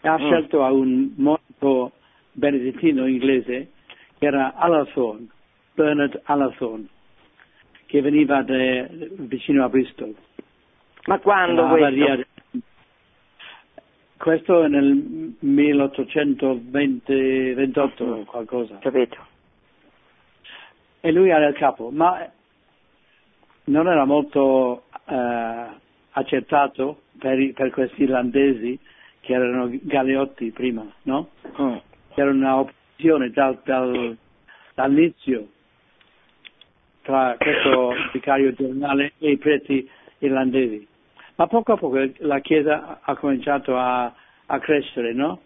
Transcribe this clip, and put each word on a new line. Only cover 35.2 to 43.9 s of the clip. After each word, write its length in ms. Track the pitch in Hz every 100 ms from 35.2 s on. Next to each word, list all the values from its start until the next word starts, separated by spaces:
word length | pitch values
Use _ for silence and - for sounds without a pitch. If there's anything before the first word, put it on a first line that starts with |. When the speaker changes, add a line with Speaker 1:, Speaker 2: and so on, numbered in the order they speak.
| - 123 104 _ _ _ _ _ _ _ _ _ - _ _ _ _ _
Speaker 1:
tra 340 | - 135 131 120
questo 540 | 151 147 139 131 123 123 -
vicario 420 | 131 - 135 135
generale 600 | 123 135 131 143 139 143 _
e 120 | 151
i 60 | 143
preti 520 | 151 143 - 135 131 - - _
irlandesi. 680 | 143 135 131 131 123 107 104 _ _ _ - -
Ma 120 | 170
poco 240 | 233 226
a 40 | 208
poco 200 | 156 135 135 131
la 220 | 156 139
Chiesa 580 | - 156 147 147 - -
ha 140 | - 135
cominciato 640 | 147 131 147 143 139 127
a, 360 | 127